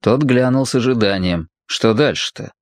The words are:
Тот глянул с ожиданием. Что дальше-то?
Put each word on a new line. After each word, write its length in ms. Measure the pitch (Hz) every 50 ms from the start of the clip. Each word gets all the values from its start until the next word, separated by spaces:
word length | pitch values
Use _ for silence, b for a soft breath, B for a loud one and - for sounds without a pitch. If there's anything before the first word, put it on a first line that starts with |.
| -
Тот 220 | 107 110 135 151
глянул 420 | 135 127 123 127 127 127 135 135
с 80 | 123 -
ожиданием. 720 | 127 117 127 131 117 107 98 98 95 92 90 87 85 80 - _ _ _
Что 280 | _ - - - 113 113
дальше-то? 580 | 107 147 139 87 - - - - - - - - _